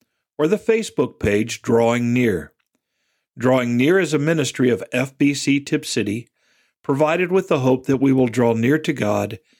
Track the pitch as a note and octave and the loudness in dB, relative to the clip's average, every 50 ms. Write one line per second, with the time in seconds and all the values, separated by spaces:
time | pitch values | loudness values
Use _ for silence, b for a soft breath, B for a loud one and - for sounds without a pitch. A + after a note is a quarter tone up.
0 | _ _ _ _ _ _ _ - D3+ E3 G#3+ G3+ - - A3 A3+ G#3 - - - | _ _ _ _ _ _ _ -2 0 0 0 -2 0 0 0 0 0 -4 -2 -2
1 | C3 - - - - G#2+ G2+ G#2 A2 A2 - - - A#2+ A#2 A#2 A#2 A#2 A#2+ A#2+ | -2 -2 -4 -4 -2 0 0 0 0 -2 -6 -10 -2 0 2 2 4 2 2 0
2 | A#2+ A#2+ A#2+ B2+ B2 A2+ F#2+ E2 D#2 - _ _ _ _ _ _ _ _ _ _ | 0 0 0 2 2 2 0 -2 -6 -10 _ _ _ _ _ _ _ _ _ _
3 | _ _ _ _ _ _ _ - A2+ B2+ C3 B2+ A#2+ A#2+ A#2+ A#2+ C3 D3+ F#3 G3 | _ _ _ _ _ _ _ -2 0 2 2 2 0 0 0 0 2 4 4 2
4 | F3 D3 D3+ C#3+ C#3+ E3 E3 D#3+ C#3 C3 - - B2+ B2 A#2 F#2+ - - - B2+ | 2 0 0 -2 0 0 0 0 -2 -4 -2 0 2 2 2 0 -4 -6 -4 -4
5 | C3 C3 _ - D3 C#3+ C#3+ C#3 - C#3+ C#3 C#3+ C#3 - D#3 D3 D3+ - - A#2+ | -4 -4 _ 0 0 0 0 0 -2 0 0 0 -2 -4 -6 -6 -4 -4 -4 -4
6 | G#2 G#2 G#2 A#2 A#2 _ _ _ _ _ _ _ _ _ _ _ - - C#3 C3+ | -4 -4 -4 -8 -10 _ _ _ _ _ _ _ _ _ _ _ -4 -4 0 0
7 | D3+ D3+ E3 F3+ F#3 E3+ F#3 F#3+ F#3 - E3+ C#3 B2+ C3 C3 B2+ - - C3+ A#2+ | 2 0 0 -2 -2 0 0 -2 0 0 -2 0 2 2 0 0 0 -2 -2 2
8 | C3+ C#3 C3 C3 B2+ A#2+ A2 B2+ A#2+ A#2 A2+ A2+ A#2 C3 D3+ D#3 D#3 E3 C#3+ C#3+ | 2 2 2 2 2 0 2 2 2 2 2 2 0 0 0 0 -2 -4 -4 -4
9 | G#2+ G#2 G#2 G#2 G2+ G#2 G#2+ - _ _ _ | -2 -2 0 -2 -2 -4 -8 -14 _ _ _